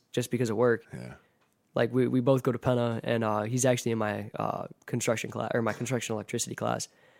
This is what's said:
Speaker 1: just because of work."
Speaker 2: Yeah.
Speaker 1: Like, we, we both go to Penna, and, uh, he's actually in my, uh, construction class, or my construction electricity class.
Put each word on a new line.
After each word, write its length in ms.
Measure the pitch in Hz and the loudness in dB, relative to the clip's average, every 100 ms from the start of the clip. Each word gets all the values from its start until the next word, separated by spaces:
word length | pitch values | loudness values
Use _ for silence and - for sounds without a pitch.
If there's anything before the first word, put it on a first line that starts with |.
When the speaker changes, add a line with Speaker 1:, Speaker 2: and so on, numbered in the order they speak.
| _ | _
Speaker 1:
just 180 | - 123 | -6 -2
because 180 | 120 120 | -2 0
of 60 | 104 | 2
work." 260 | 123 113 - | 2 2 -2
Speaker 2:
Yeah. 220 | 64 62 - _ _ _ _ _ | -12 -12 -14 _ _ _ _ _
Speaker 1:
Like, 180 | - 117 | 0 2
we, 140 | 123 120 | 2 2
we 140 | 127 | 4
both 200 | 123 131 | 4 4
go 100 | 135 | 4
to 60 | 120 | 0
Penna, 420 | - 123 120 113 | 2 2 2 -2
and, 180 | - 117 | 0 0
uh, 200 | 110 107 | 2 0
he's 240 | 107 123 127 | 0 2 2
actually 260 | 123 120 | 2 2
in 60 | 113 | 0
my, 320 | 107 104 104 - | 0 -2 -6 -4
uh, 280 | 110 - - - - | -4 -4 -8 -14 -6
construction 440 | 120 120 113 113 | -4 0 0 -2
class, 220 | 110 113 | -4 -2
or 80 | 123 | 0
my 120 | 113 | 0
construction 400 | 104 117 127 - | -2 -2 -2 -2
electricity 420 | 110 104 120 - - | -4 -4 -4 -4 -4
class. 320 | 113 117 - _ _ _ | -2 -2 -4 _ _ _